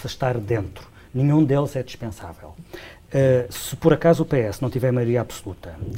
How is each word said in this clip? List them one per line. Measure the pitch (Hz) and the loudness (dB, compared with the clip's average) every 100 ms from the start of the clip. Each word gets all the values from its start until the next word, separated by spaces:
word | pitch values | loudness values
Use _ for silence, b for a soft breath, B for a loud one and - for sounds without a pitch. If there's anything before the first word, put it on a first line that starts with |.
| 135 | -10
a | |
estar | - 127 120 | -4 -2 0
dentro. | 101 113 90 - - b b | 0 -2 -2 -10 -20 b b
Nenhum | 127 143 151 | 0 4 4
deles | 147 143 147 131 | 4 2 0 -4
é | |
dispensável. | 123 - 117 101 85 82 - - B B B B - | -8 -10 -12 -12 -16 -16 -20 -20 B B B B -4
Eh, | 139 135 127 123 | 2 4 4 0
se | - - - | -8 -10 2
por | 165 | 4
acaso | 147 165 165 | 6 4 4
o | 165 | 2
P | 139 | 0
S | 107 - | 0 -2
não | 123 | -4
tiver | - 127 | 0 0
maioria | 123 117 120 | 2 2 0
absoluta | 104 - - 90 87 82 92 | -2 -8 -14 -14 -14 -12 -10